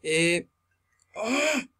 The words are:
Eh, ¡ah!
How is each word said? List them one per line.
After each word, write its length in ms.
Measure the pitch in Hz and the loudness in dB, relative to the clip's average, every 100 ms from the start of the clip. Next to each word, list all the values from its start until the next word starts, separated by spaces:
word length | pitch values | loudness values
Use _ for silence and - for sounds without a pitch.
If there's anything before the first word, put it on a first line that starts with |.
Eh, 440 | 156 160 170 170 - _ _ _ _ _ _ - | 0 2 2 0 -4 _ _ _ _ _ _ -8
¡ah! 480 | 220 277 302 294 175 | -2 0 0 -2 -6